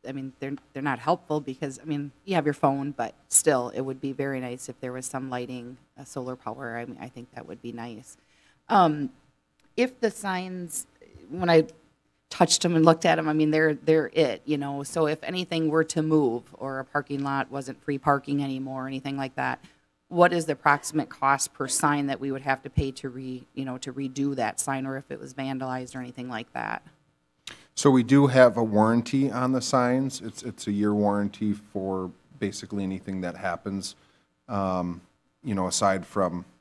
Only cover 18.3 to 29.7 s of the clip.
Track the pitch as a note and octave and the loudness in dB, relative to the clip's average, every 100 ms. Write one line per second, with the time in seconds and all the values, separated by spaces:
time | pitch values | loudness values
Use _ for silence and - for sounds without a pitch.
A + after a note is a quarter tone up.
18.3 | C#3+ C#3 C3 C3+ C3 C3 C3+ C3+ C#3 C3+ | -4 -2 -6 -8 -8 -8 -8 -8 -6 -6
19.3 | C3 C3 B2+ - _ _ _ _ E3+ F3 | -4 -4 -4 -12 _ _ _ _ 4 4
20.3 | F3 D3+ C#3+ D3+ C#3+ - D#3 C3+ - C#3 | 4 -2 0 2 2 2 -2 -4 -2 2
21.3 | C#3 - - C3+ - D#3 D3 C#3 C3+ C#3 | 2 -2 -6 -4 0 2 2 0 -4 -4
22.3 | C3+ C3+ C3+ - - C#3 C3 C3+ B2 C3 | -4 -2 -2 0 -2 -2 -6 -10 -10 -10
23.3 | B2+ - - C3+ B2+ C#3 B2+ C3+ C3 C#3 | -12 -12 -8 -6 -6 -10 -6 -6 -2 -2
24.3 | C3+ A2 - - C3+ C3+ C3+ - C#3 C3+ | 0 -2 -2 -4 -4 -4 -6 -8 -12 -12
25.3 | C3 C3+ C3 C3 B2+ B2+ C3 B2 B2 B2+ | -8 -6 -4 -4 -6 -8 -10 -12 -12 -8
26.3 | A2+ A#2 C2 G#1+ A1+ - _ _ _ _ | -8 -8 -8 -6 -8 -10 _ _ _ _
27.3 | _ - - _ - C#3+ C3 A#2+ C#3 C#3+ | _ -20 -20 _ 2 6 6 6 6 8
28.3 | C3 B2 G#2+ A2+ G#2 A2 A#2 A#2 C#3 C3+ | 10 8 8 2 6 6 4 2 0 0
29.3 | A#2+ B2+ C3 B2 | 0 0 0 2